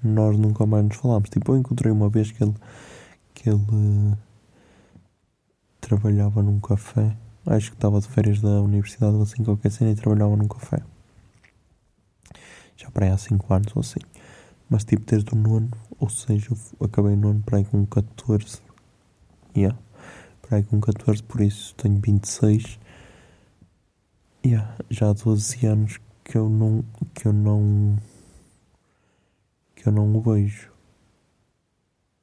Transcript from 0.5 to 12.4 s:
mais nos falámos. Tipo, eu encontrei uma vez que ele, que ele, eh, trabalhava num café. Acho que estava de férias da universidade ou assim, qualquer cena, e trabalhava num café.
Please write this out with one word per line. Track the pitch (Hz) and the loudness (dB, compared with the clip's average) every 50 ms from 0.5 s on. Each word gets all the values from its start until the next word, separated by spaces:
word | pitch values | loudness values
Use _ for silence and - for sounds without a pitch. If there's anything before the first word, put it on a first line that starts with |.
| 104 - 110 | 2 2 0
mais | 107 110 104 104 | 2 2 2 2
nos | 104 104 | 0 -2
falámos. | - - 127 117 104 104 - | -2 -2 0 0 0 0 -2
Tipo, | - - - - 131 | -2 -4 0 2 0
eu | 131 | 0
encontrei | 123 - - 120 - 113 | 0 -2 -4 -2 0 0
uma | 110 104 104 101 | 2 2 2 2
vez | 104 110 107 107 | 2 0 -2 -2
que | 113 - 110 | -2 -2 -2
ele, | 104 107 107 - - - - - - - - - - - _ _ _ _ | -2 -2 -4 -10 -20 -20 -20 -20 -20 -20 -20 -20 -20 -20 _ _ _ _
que | - - 117 | -6 -2 0
ele, | 104 101 101 107 110 107 104 104 104 104 104 104 104 | 0 0 0 0 0 0 2 2 2 2 2 0 0
eh, | 104 - _ _ _ _ _ _ _ _ _ _ _ _ _ _ - _ _ _ _ _ _ _ _ _ _ _ _ _ _ _ _ | -2 -4 _ _ _ _ _ _ _ _ _ _ _ _ _ _ -20 _ _ _ _ _ _ _ _ _ _ _ _ _ _ _ _
trabalhava | - - 107 104 107 104 104 104 104 104 104 107 | -4 -2 -2 0 2 2 2 2 2 2 2 2
num | 101 104 104 101 | 2 2 0 -2
café. | 101 - 101 104 - - - 113 107 107 107 - - - - _ - | 0 -2 -2 -2 -2 -4 -4 -2 0 0 -2 -4 -12 -20 -20 _ -4
Acho | - 113 107 107 - | 0 0 0 0 -4
que | - - | -8 -2
estava | - 104 101 101 | 0 0 2 0
de | 101 - | -2 0
férias | - - 107 104 101 104 | 0 0 2 2 2 2
da | 107 104 101 101 | 2 2 2 2
universidade | 101 101 101 101 101 - - - 113 104 107 | 2 2 2 0 0 -2 -4 -2 0 2 2
ou | 107 104 | 2 0
assim, | 104 - 120 110 | -2 -2 -4 -2
qualquer | 110 101 104 - 101 | 0 0 0 0 -2
cena, | 101 - 117 110 | 0 0 0 0
e | 107 | 0
trabalhava | 107 - 107 107 104 104 104 104 104 | 0 0 0 2 2 2 2 2 2
num | 104 101 | 0 -2
café. | 101 - - - - - - - - - - _ _ - _ _ _ _ _ _ _ _ _ _ _ _ _ _ _ _ _ _ _ _ _ - - - | -4 -6 -8 -6 -6 -6 -6 -8 -20 -20 -20 _ _ -20 _ _ _ _ _ _ _ _ _ _ _ _ _ _ _ _ _ _ _ _ _ -20 -20 -20